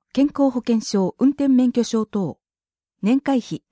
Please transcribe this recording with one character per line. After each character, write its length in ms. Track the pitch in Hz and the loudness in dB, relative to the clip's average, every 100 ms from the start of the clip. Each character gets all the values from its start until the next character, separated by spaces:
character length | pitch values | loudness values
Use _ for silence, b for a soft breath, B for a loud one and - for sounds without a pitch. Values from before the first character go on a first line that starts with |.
| _ | _
健 140 | - 285 | -2 -2
康 220 | - 277 | 2 0
保 100 | 247 | 0
険 200 | 240 226 | -2 -2
証、 340 | 214 202 185 - | 0 -2 -2 0
運 120 | 262 | 0
転 180 | 285 277 | 2 2
免 220 | 254 254 | 2 2
許 120 | 240 | 0
証 240 | 220 226 214 | -2 -2 -4
等。 320 | 208 170 - _ _ _ _ _ _ | -4 -6 -8 _ _ _ _ _ _
年 180 | 196 262 | -2 0
会 200 | 277 269 | 0 -2
費 220 | - 160 - | -4 -12 -8